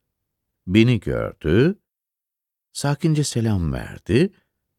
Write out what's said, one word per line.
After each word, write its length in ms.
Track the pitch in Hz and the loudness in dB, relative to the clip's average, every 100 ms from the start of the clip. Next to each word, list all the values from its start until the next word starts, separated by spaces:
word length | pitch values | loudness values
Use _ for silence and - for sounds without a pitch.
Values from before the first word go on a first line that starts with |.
| _ _ _ _ _ _ - | _ _ _ _ _ _ 0
Beni 340 | 101 117 120 | 4 4 2
gördü. 800 | - 60 55 - 78 92 147 214 _ _ _ _ _ _ _ _ _ | -2 -4 -6 -6 0 2 2 0 _ _ _ _ _ _ _ _ _
Sakince 520 | - 143 143 165 151 | -8 -6 -2 -2 -2
selam 480 | 143 123 113 101 80 | -2 -2 -2 0 -2
verdi. 600 | 64 55 - - 123 190 _ _ _ _ | -6 -10 -14 -2 0 0 _ _ _ _